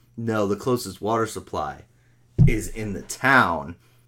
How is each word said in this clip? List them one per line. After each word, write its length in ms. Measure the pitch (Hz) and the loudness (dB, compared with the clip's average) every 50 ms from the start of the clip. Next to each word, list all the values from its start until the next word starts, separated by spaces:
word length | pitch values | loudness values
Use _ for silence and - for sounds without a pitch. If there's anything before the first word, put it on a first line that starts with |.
| _ _ _ | _ _ _
"No, 300 | 117 117 113 110 107 104 | -6 -4 -2 0 0 0
the 80 | 98 101 | 0 0
closest 480 | 101 - 135 123 120 - 101 90 - | -2 0 -2 -2 -2 -2 -8 -10 -6
water 240 | 95 104 113 117 113 | -4 -2 0 0 -2
supply 600 | 107 - 95 - - - 87 76 71 69 76 - _ _ _ _ _ _ _ _ _ _ - - | -2 -6 -10 -12 -8 -6 -6 -6 -6 -8 -12 -18 _ _ _ _ _ _ _ _ _ _ 4 6
is 220 | - 120 104 95 92 | 6 4 2 -4 -6
in 240 | - 113 107 101 | -8 -8 -6 -6
the 100 | 95 78 | -6 -8
town." 720 | - - - - - 131 139 127 110 90 85 76 71 78 87 - _ _ _ _ _ | -10 -12 -8 -2 2 4 6 6 6 4 0 -2 -6 -10 -14 -16 _ _ _ _ _